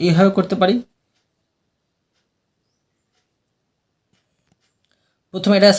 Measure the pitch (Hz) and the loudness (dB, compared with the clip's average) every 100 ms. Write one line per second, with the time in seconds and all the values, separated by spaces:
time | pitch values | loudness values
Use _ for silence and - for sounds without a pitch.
0 | 175 165 196 196 175 196 185 240 - _ | -2 2 2 0 -4 -2 -2 -2 -6 _
1 | _ _ _ _ _ _ _ _ _ _ | _ _ _ _ _ _ _ _ _ _
2 | _ _ _ _ _ _ _ _ _ _ | _ _ _ _ _ _ _ _ _ _
3 | _ _ _ _ _ _ _ _ _ _ | _ _ _ _ _ _ _ _ _ _
4 | _ _ _ _ _ _ _ _ _ _ | _ _ _ _ _ _ _ _ _ _
5 | _ _ _ 185 196 202 202 | _ _ _ -6 -2 2 2